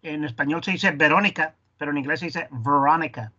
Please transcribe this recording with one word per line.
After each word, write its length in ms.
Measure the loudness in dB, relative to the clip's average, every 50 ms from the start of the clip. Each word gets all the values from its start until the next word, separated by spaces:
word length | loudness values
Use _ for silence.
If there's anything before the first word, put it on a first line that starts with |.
en 220 | _ -8 -6 -6 -6
español 400 | -6 -4 -4 -2 -2 -2 -2 -2
se 80 | -4
dice 180 | -4 0 0 -2
Veronica, 600 | 0 4 4 4 4 4 4 2 0 -2 -4 -4 -4 _ _ _ _
pero 140 | _ -6 -4
en 80 | -2 -2
inglés 220 | -2 -2 -4 -4
se 60 | -4
dice 220 | -6 -8 -8 -10 -8
Veronica. 800 | -10 -8 -2 2 2 4 6 4 4 4 2 -2 -6 -8 -12 -12 _